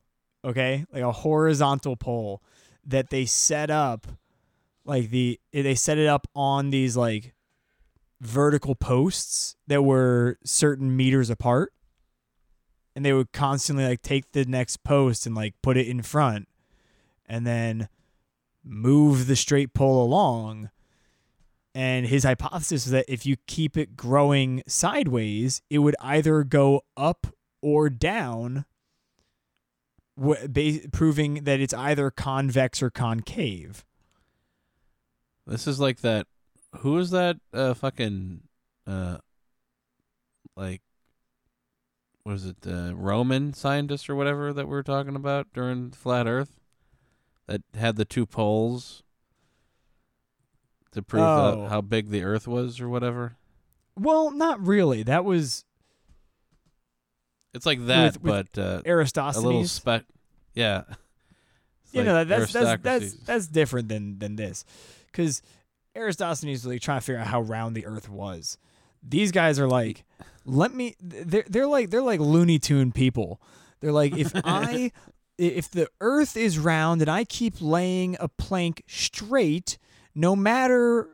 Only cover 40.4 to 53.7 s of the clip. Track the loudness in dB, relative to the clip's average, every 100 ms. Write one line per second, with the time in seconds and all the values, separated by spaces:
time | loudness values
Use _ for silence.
40.4 | -20 -12 -10 -10 _ _ _ _ _ _
41.4 | _ _ _ _ _ _ _ _ -10 -8
42.4 | -8 -12 -10 -8 -6 -6 -2 0 0 0
43.4 | -2 -4 -2 -2 -2 -8 -6 -4 -2 -2
44.4 | -4 -6 -6 -6 -4 -4 -4 -6 -4 -4
45.4 | -4 -6 -6 -6 -8 -10 -2 0 0 -2
46.4 | -4 _ _ _ _ _ _ _ _ _
47.4 | -10 -10 -8 -4 -2 -2 -2 -2 -4 -2
48.4 | 0 2 0 -4 -10 -20 _ _ _ _
49.4 | _ _ _ _ _ _ _ _ _ _
50.4 | _ _ _ _ _ -12 -4 2 4 4
51.4 | 4 0 -2 -4 -2 -2 -2 -4 -2 -4
52.4 | -2 -4 -4 -8 -6 -4 -4 -6 -8 -12
53.4 | _ _ _